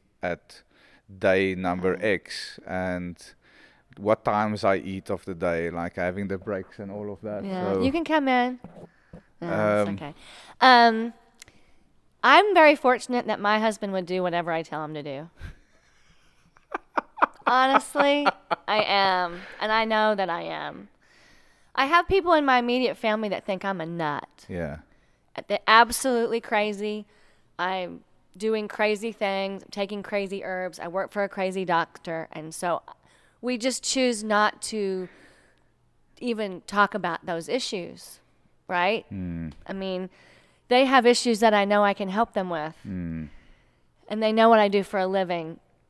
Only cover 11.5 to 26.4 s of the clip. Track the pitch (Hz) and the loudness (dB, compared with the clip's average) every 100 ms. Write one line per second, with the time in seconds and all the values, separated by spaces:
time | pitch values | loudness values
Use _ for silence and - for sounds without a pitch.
11.5 | _ _ _ _ _ _ _ 233 302 415 | _ _ _ _ _ _ _ 6 8 8
12.5 | 359 311 302 254 247 - 247 - 214 208 | 8 8 8 4 2 0 -4 -2 -2 0
13.5 | 214 220 202 202 190 175 185 180 170 170 | 2 0 -2 -4 -4 -2 -2 0 -2 -2
14.5 | 165 160 151 151 156 147 135 165 - - | -4 -4 -8 -8 -8 -10 -10 -12 -16 -18
15.5 | - _ _ _ _ _ _ _ _ _ | -18 _ _ _ _ _ _ _ _ _
16.5 | _ _ - _ - - - - - - | _ _ -14 _ -6 -6 -2 -2 -2 0
17.5 | 254 262 269 - 294 285 285 285 - - | 4 4 4 2 2 2 4 2 -2 -4
18.5 | - - 214 214 202 196 185 180 175 196 | -6 -2 -2 2 2 4 2 0 -6 -14
19.5 | - 214 220 220 220 214 208 185 170 165 | -8 -2 0 2 2 2 2 -2 -4 -6
20.5 | 156 151 - 202 _ _ _ _ _ _ | -8 -10 -12 -18 _ _ _ _ _ _
21.5 | _ _ - 269 339 349 392 349 320 285 | _ _ -2 2 2 4 2 4 4 4
22.5 | 254 240 247 247 160 226 214 220 185 - | 2 2 0 0 -2 -2 -2 -2 -4 -4
23.5 | 190 196 190 165 170 156 143 - _ - | -6 -4 -6 -6 -4 -4 -4 -8 _ -10
24.5 | 92 80 73 - _ _ _ _ - - | -6 -6 -8 -16 _ _ _ _ -14 -6
25.5 | 202 - 220 233 233 269 240 233 233 | -2 6 6 6 2 -2 0 0 -2